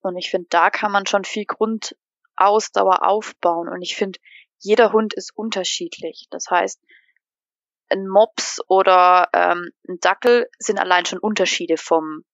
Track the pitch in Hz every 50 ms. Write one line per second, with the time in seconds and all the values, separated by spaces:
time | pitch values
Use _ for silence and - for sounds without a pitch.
0 | - 190 180 180 185 - - 185 175 _ 175 170 170 196 - - 220 208 202 202
1 | 196 - - 202 190 - - 214 208 - - _ 208 220 220 214 - - - _
2 | _ _ _ _ _ _ _ - 185 202 208 220 208 - - 196 196 190 185 -
3 | - 180 202 220 208 - - _ - 175 170 170 175 180 180 180 180 175 - -
4 | 208 196 185 - _ _ - - _ _ _ _ - 190 214 247 233 202 220 220
5 | 220 208 - - - - _ - 214 226 - 202 180 - - - 175 170 - -
6 | - 165 151 - - _ - - - - 185 175 185 196 - _ _ _ _ _
7 | _ _ _ _ _ _ _ _ _ _ _ _ _ _ _ _ _ _ - 190
8 | 196 190 190 202 220 220 _ - - - - - - _ 185 190 190 190 185 180
9 | 180 180 180 180 175 - - 180 175 180 175 175 175 170 _ _ _ - 185 170
10 | - 180 196 _ - 247 240 240 233 - _ _ - - 202 202 - 185 180 180
11 | 170 - 196 180 - 220 208 - 185 170 - - 175 165 160 156 - - 165 160
12 | 156 156 156 156 _ _